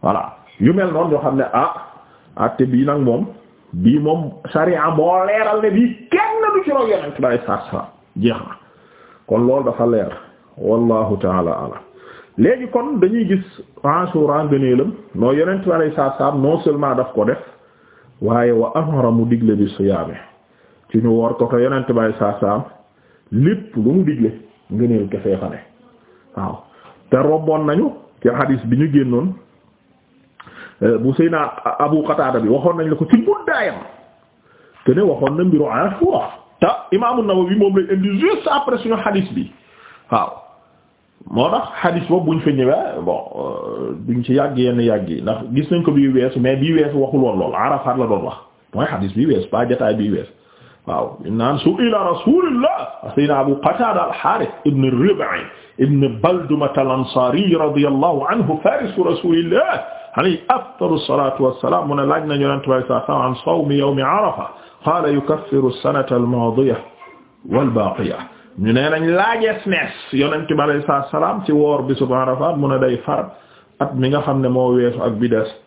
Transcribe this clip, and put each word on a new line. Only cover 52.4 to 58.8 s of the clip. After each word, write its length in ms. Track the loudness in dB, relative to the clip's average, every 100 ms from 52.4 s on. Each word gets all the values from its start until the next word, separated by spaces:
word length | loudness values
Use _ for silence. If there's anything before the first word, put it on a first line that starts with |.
| 2 0 0 -2 -6 -12 -6
Sayyidina 240 | 0 2 2 0
Abu 160 | 2
Qatada 480 | 0 0 0 0 -2
al-Harith 400 | -2 -2 0 -4 -2 -2
ibn 160 | 2
Rib'i 640 | 2 2 2 2 -2 -6 -10 -18 -20 -2
ibn 240 | 2 4 2 2
Balduma 520 | 0 0 -2 -2 -2
al-Ansari 800 | -2 -2 -2 -2 0 0 0 0
radiyallahu 720 | 0 0 0 0 2 0 0 -2
anhu, 320 | -2 -2 0 0
farisu 320 | -2